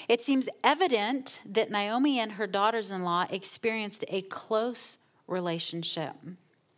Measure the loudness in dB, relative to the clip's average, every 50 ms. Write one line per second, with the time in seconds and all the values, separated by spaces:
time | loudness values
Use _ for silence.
0 | 0 2 2 4 4 4 2 2 2 0 -2 2 4 4 4 6 4 4 4 2
1 | 2 0 -2 -2 -4 -4 -6 -6 -8 -2 0 2 2 2 0 -2 0 0 2 2
2 | 4 4 4 2 0 -2 -2 -4 -2 0 2 2 2 2 2 0 -2 -2 -4 -2
3 | 0 0 2 0 0 0 -2 -4 -4 -4 -4 -2 -2 0 0 0 -2 -4 -6 -8
4 | -6 -4 -4 -4 -4 -6 -8 -12 -4 0 0 2 2 0 -2 -4 -4 -4 -6 -8
5 | -12 _ _ _ _ -4 -4 -2 0 0 -2 -2 -2 -4 -4 -4 -4 -2 -2 -2
6 | -4 -4 -6 -10 -14 -16 -16 -16 _ _ _ _ _ _ _